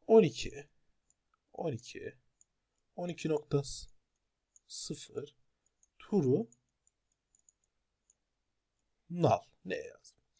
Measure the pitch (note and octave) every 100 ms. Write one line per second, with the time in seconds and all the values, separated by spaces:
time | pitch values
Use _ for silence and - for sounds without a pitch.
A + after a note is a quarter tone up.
0 | - A3 E3+ - - C#3+ - _ _ _
1 | _ _ _ _ _ - F3 A#2+ - -
2 | - - _ _ _ _ _ _ _ -
3 | F3+ E3 D#3+ D3+ - C#3+ C#3+ - - -
4 | _ _ _ _ _ _ _ - - D#3
5 | - - C#3 _ _ _ _ _ _ _
6 | - G3+ C3+ D3 A#3 _ _ _ _ _
7 | _ _ _ _ _ _ _ _ _ _
8 | _ _ _ _ _ _ _ _ _ _
9 | _ F3 D#3 F#2 - _ - F2 - -
10 | - _ _